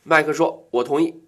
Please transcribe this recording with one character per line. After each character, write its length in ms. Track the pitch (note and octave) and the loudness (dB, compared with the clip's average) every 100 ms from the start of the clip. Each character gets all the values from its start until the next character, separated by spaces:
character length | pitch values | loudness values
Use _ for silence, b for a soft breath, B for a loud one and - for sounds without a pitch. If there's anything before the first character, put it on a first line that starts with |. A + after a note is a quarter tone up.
麦 180 | - D#3+ | 0 2
克 100 | D3 | 2
说 360 | D#3 E3 - - | -2 -2 -4 -4
：“我 140 | A#2+ | -4
同 180 | A#2+ C#3+ | -2 -2
意。” 140 | E3 - | -2 -6